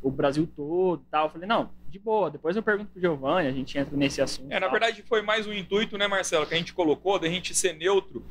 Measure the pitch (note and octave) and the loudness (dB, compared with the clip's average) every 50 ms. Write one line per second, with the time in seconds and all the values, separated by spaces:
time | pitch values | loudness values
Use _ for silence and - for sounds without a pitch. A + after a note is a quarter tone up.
0 | - C3+ C3 C3+ D3 C#3 C#3 D3+ E3 D#3 - - C#3+ D3 E3 F3+ F#3 F#3 E3+ D3 | -2 -2 0 2 0 2 2 2 0 -2 -4 -8 -8 -4 0 0 2 2 0 -2
1 | - - - F#3 D#3 D#3 - E3 E3+ G3 A#3 G3 A#3 - - - - - - G3 | -4 -2 0 0 0 0 -2 -4 -2 0 0 0 0 -2 -6 -10 -8 -8 -10 -6
2 | G3+ A3+ A3 G#3+ F#3+ D#3 D3 C#3+ - D#3 F3+ A3 A3 A3 G#3 G3+ G#3 G3+ - F#3 | -2 0 2 2 2 0 -2 -2 -2 -2 -2 0 2 0 0 0 -2 -6 -4 -2
3 | F3+ F3 D#3+ C#3 C3 C3+ D#3+ F#3 E3+ C3+ C3 C3+ B2+ - - C#3+ C#3 C#3 C#3+ C#3 | 0 0 0 0 0 2 2 2 2 2 0 -2 -4 -4 -2 -2 -2 -2 0 0
4 | C#3+ C3+ C3+ - C3+ C3 - - C3 C#3 - F#3+ F#3 F#3 B3+ A3 A3 A#3 A3+ G3+ | 0 2 2 0 0 0 -2 -4 -6 -4 -2 0 0 2 2 2 2 0 0 -2
5 | G#3+ - A#3+ G#3+ G3+ G#3 G#3+ A3+ G#3+ G#3 G#3 G3+ F3+ - F#3+ G3+ A3 G#3+ A3 G3 | -4 0 0 0 2 2 0 0 0 -2 -4 -6 -4 0 0 0 0 0 0 0
6 | G3+ G3+ G3+ F#3+ F3 - F3+ D#3+ D3+ - E3 E3 E3+ - - - F3+ D#3 C#3+ D3 | 0 2 2 0 0 2 2 0 2 2 0 -2 -2 -2 -2 0 2 2 2 2
7 | - F#3 G3+ F3+ D#3+ D#3+ E3+ F#3 F3 - D#3 - - F#3 E3 D#3 E3 F#3 G3+ F#3+ | 2 2 2 2 2 0 -2 -2 -4 -4 -2 0 0 0 0 0 2 2 4 2
8 | F#3 - - A#2 - - | 2 0 -6 -12 -10 -10